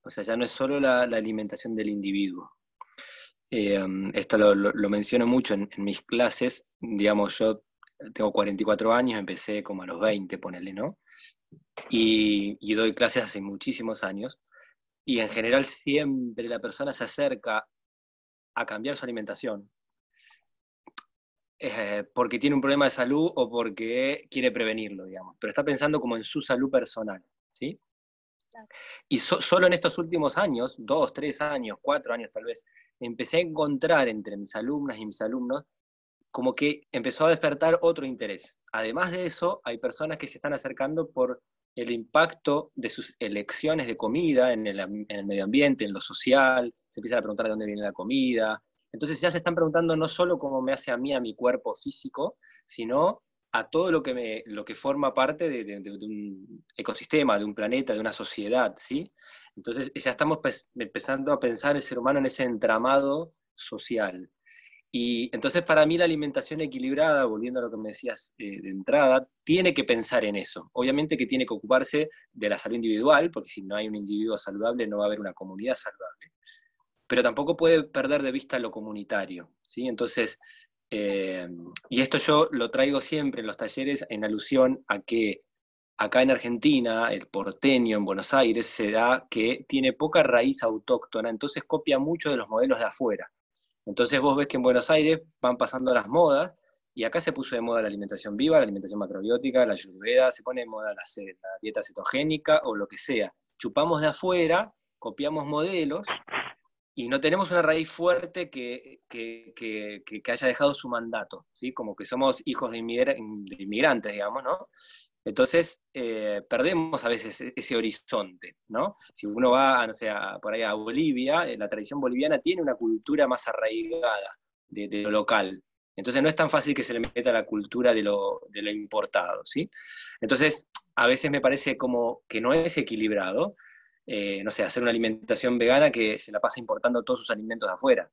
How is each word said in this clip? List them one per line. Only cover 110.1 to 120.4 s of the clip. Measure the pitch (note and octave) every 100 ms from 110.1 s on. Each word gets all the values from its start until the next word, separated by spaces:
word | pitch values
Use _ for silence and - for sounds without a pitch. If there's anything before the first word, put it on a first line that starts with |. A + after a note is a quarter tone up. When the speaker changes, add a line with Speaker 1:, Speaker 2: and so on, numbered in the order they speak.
| G#2+
Speaker 1:
que | -
haya | B2 C3
dejado | B2 C#3+ C#3
su | B2+
mandato, | A#2 A#2 A2+ G2+ - _
¿sí? | - B2
Como | B2+ A2 F#2+
que | G2+
somos | B2+ C3+ C3 -
hijos | B2 A#2+
de | A#2
inmigra-, | A2+ A#2 C3 C3+
de | G#2+ G#2+ G2 F2+
inmigrantes, | G2 G#2+ D3+ A#2+ G#2
digamos, | G#2 G2+ B2
¿no? | C#3+ F#3 - _ - - _ _ -
Entonces, | G#2 B2+ E3+ E3 - _
eh, | C3+ A#2+ A2 G#2+ G2+ -
perdemos | A#2+ D3 F3 D#3+ C#3+
a | A#2+
veces | A#2 A2 -
e-, | B2+ B2+
ese | - A#2
horizonte, | A2+ - - A2+ G2 F2+ F2 _ -
¿no? | A2 F#3+ - -
Si | - G#2
uno | G#2+ B2+
va, | B2+ C3+ B2+ A2+
no |
sé, | A2 A2
a, | G#2 G2 G2